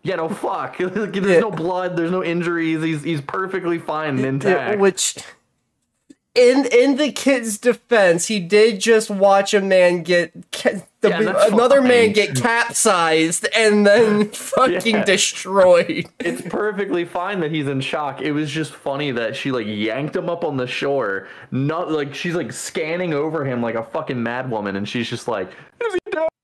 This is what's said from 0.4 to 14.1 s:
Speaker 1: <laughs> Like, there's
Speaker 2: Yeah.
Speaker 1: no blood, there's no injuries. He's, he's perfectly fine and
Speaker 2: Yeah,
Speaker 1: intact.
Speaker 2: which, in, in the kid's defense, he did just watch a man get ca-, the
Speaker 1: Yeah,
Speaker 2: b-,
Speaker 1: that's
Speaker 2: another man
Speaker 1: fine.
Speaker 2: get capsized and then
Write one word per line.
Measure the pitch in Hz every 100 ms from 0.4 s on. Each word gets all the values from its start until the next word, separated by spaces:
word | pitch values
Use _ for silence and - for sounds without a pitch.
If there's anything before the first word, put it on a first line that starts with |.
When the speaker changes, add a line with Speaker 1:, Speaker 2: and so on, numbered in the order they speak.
| 339 180 131 -
Speaker 1:
<laughs> |
Like, | 180 202 202
there's | 180 196
Speaker 2:
Yeah. | 175
Speaker 1:
no | 226
blood, | 160 165 180 185 170
there's | 165
no | 185
injuries. | 170 170 175 170 160 160
He's, | 160 151
he's | 156 156
perfectly | 139 190 190 190 175 170
fine | 170 156 156 131
and |
Speaker 2:
Yeah, | 131
Speaker 1:
intact. | 139 202 180 131 208
Speaker 2:
which, | 196 - - - - - _ _ _ _ _ _ _ - _
in, | - 247 262 269
in | 240 269 269
the | 294
kid's | - 262 269 226 208
defense, | 240 - _ 233 190 170 -
he | 214
did | 170 208 220 202
just | 220 226 214
watch | 196 196 196 196
a | 208
man | 196 185 180 175
get | 165 175 170 180 -
ca-, | - - 202 - _
the | 208
Speaker 1:
Yeah, | 180
Speaker 2:
b-, |
Speaker 1:
that's | 214 190 214
Speaker 2:
another | 208 240 277
man | 254 240 220
Speaker 1:
fine. |
Speaker 2:
get | 208 196 135
capsized | 226 233 - - 220 185 165 160 160 165 -
and | 214 220 208
then | 202 208 220